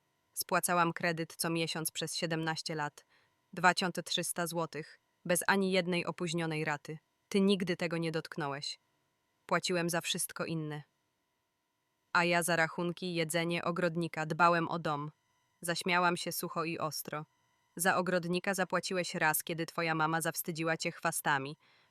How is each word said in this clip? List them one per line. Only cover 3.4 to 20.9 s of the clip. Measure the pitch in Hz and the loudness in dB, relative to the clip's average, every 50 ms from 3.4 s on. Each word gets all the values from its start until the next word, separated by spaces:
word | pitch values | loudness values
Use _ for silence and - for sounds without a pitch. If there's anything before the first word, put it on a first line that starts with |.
| _ _ - | _ _ -8
Dwa | 175 170 180 175 | 4 4 6 6
tysiące | - 202 180 165 - 165 | 6 2 0 0 -2 -4
trzysta | - - - 170 - - - 175 165 | -4 -4 -2 -2 -2 -2 -2 -4 -2
złotych, | 165 170 165 156 - 147 156 - - - _ _ _ _ _ | -2 -2 -4 -2 -4 -8 -10 -10 -14 -20 _ _ _ _ _
bez | 170 180 170 - - | 2 2 2 4 2
ani | 196 196 196 190 | 2 4 4 4
jednej | 185 185 175 175 180 175 - | 4 2 2 2 2 0 0
opóźnionej | - 165 - 180 170 156 170 165 160 160 151 156 | -2 -4 -4 -4 -2 -2 -2 -2 0 0 -2 0
raty. | 160 147 143 - - 156 160 - _ _ _ _ _ | 0 -2 -4 -4 -8 -12 -12 -12 _ _ _ _ _
Ty | - 202 | 2 4
nigdy | 190 196 208 180 190 175 180 - | 6 6 6 4 2 0 0 -2
tego | 180 170 170 165 | 0 -2 0 0
nie | 170 165 | -2 0
dotknąłeś. | 160 160 156 - - - 156 139 139 143 147 - - - _ _ _ _ _ _ _ _ _ _ _ _ _ | -2 -2 -4 -4 -6 -4 -4 -4 -4 -4 -6 -8 -10 -12 _ _ _ _ _ _ _ _ _ _ _ _ _
Płaciłem | - 180 175 - - 185 175 170 170 | 0 0 0 2 2 2 2 2 2
za | 165 170 | 0 0
wszystko | - - - 180 - - - - 180 | 0 -2 -2 -2 -2 -4 -4 -6 -4
inne. | - 165 165 156 151 147 151 147 - _ _ _ _ _ _ _ _ _ _ _ _ _ _ _ _ _ _ _ _ _ _ _ _ _ | -4 -2 -4 -4 -4 -6 -8 -10 -14 _ _ _ _ _ _ _ _ _ _ _ _ _ _ _ _ _ _ _ _ _ _ _ _ _
A | 180 175 | 2 4
ja | 175 175 170 170 | 4 4 4 4
za | 165 170 | 2 2
rachunki, | 165 160 156 - - 175 175 170 - - 185 175 | 2 2 2 0 -2 -4 -4 -4 -4 -6 -4 -2
jedzenie, | 170 165 156 156 170 165 170 170 170 - | -2 -2 0 0 0 0 0 0 0 -2
ogrodnika, | - 175 170 180 170 160 175 170 156 - 160 156 | -2 -2 0 0 0 0 0 -4 -4 -4 -4 -4
dbałem | 156 165 156 175 170 175 170 165 - | -4 2 6 6 6 6 6 2 0
o | - 170 | -2 -4
dom. | 156 165 151 143 147 151 - _ _ _ _ _ _ _ _ _ | -2 -2 -4 -2 -4 -6 -10 _ _ _ _ _ _ _ _ _
Zaśmiałam | - 170 170 - - 185 175 175 180 175 175 175 | -6 -4 -4 -2 0 2 2 4 4 4 2 0
się | - 175 | -2 -6
sucho | 170 - - 170 - 175 160 | -6 -6 -6 -4 -4 -4 -4
i | 165 165 - | -2 -2 -2
ostro. | - 156 147 - - - 151 151 156 - _ _ _ _ _ _ _ _ _ | -4 -4 -4 -4 -8 -6 -8 -8 -8 -10 _ _ _ _ _ _ _ _ _
Za | - 170 190 175 165 | 0 2 2 2 2
ogrodnika | 180 175 180 180 165 170 180 180 - 202 196 | 2 2 0 0 0 0 -2 -2 0 -2 0
zapłaciłeś | 190 185 - - 175 - - 190 180 175 - - | 0 -2 0 0 -2 -2 0 -2 -2 -2 -2 -2
raz, | 175 170 156 156 - - | 2 2 2 2 2 -2
kiedy | - 170 160 165 | -4 -4 -4 -4
twoja | 160 - - 170 165 160 | -4 -4 -4 0 0 2
mama | 160 156 156 160 165 | 2 2 2 2 2
zawstydziła | 160 170 160 - - - 170 151 165 160 160 160 | 0 -2 -2 -4 -6 -6 -4 -2 -2 -2 -2 0
cię | - 175 | -2 -4